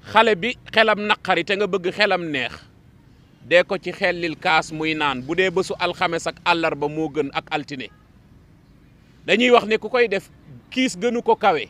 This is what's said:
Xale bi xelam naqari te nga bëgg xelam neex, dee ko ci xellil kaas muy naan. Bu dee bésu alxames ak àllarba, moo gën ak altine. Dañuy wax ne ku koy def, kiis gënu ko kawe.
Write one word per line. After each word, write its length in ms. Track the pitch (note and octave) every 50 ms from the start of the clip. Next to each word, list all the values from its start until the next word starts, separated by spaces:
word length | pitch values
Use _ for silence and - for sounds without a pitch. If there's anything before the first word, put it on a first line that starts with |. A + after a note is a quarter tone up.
| - -
Xale 240 | - G#3+ A3+ A3+ G#3+
bi 180 | F3 E3+ A#3 B3 - - -
xelam 280 | - A3 A3 A3 G#3+ G3+ G#3
naqari 360 | G#3 F#3 - - F3+ F#3 E3 E3+
te 100 | - G3+
nga 120 | F#3+ G#3
bëgg 240 | F#3+ F3+ G3 E3+ E3+ D#3
xelam 300 | - G#3 G3+ F#3+ F3+ E3+ E3
neex, 220 | C#3+ C3+ A#2+ A#2 - - - - - - _ - _ - _ - - _ _ _ _ _ -
dee 160 | A#2 D#3 F3 F3+
ko 140 | - G3+
ci 140 | F3+ - F#3
xellil 440 | F3 - G3+ F3+ F3+ F3 E3+ E3+ D3+
kaas 360 | C#3+ - F3+ D#3+ D#3 D#3 - D#3+
muy 200 | D#3 D#3 D#3+ D#3+
naan. 280 | D#3 D3+ C#3+ C3+ B2+ B2
Bu 120 | C3+ E3+
dee 140 | E3 F#3 F#3+
bésu 240 | F3 F#3+ F3+ - G3+ -
alxames 480 | F3+ F3 F3 - F#3 F3 E3+ E3+ -
ak 80 | E3+ D#3+ - -
àllarba, 420 | F3 F3 E3+ E3 D#3+ D3+ C#3+ D3 D3
moo 180 | D3+ D#3 D#3+ D#3
gën 200 | C3+ D#3 D3 C#3 -
ak 120 | D#3+ - -
altine. 360 | D#3+ D#3 C#3 - C#3 B2+ A#2+ G2+ - - _ _ _ - _ - - - - _ - _ _ _ - - - - - - _ _ - - -
Dañuy 260 | - F#3 G#3+ B3 B3
wax 140 | A#3+ A3+ -
ne 120 | G#3 A3
ku 100 | G#3+ - G#3+
koy 180 | - B3 A#3+ A3
def, 200 | F#3 G3 - - - - - - C3+ A#2+ - _
kiis 280 | - B3 C4 B3 - F3+
gënu 220 | F#3 A#3+ A3+ A#3+ A3+
ko 120 | A3+ A3
kawe. 280 | - - G3+ E3+ C#3+ A2